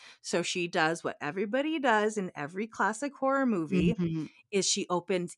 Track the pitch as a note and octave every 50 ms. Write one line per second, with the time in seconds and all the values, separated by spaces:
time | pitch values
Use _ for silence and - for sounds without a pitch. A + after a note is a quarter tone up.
0 | - - - - - - - F3 F3 - - F3+ F3 F3 - F3+ D#3+ D#3 E3 E3
1 | - C3 - - B2+ D3 D#3 F3+ A3 G#3 A3 C4 C#4+ D#4 D#4+ D#4+ C4 B3+ A3 G#3+
2 | G#3 A3 A3 G#3 F#3 F3+ - D#3 D3 C#3+ F3+ G3 A3+ A3 - - A3 G3 A3 -
3 | C#4+ C#4+ - - C4+ C4+ C4+ C4+ C4+ B3 G#3+ F3 D#3+ D3 F#3+ F3+ E3 F3 - F3+
4 | F3 E3 D#3+ D#3+ D3 - - - _ _ G#3 G3 F#3 - - G#3 F3+ - F3+ F3
5 | E3+ - G3 F3+ F3 E3+ -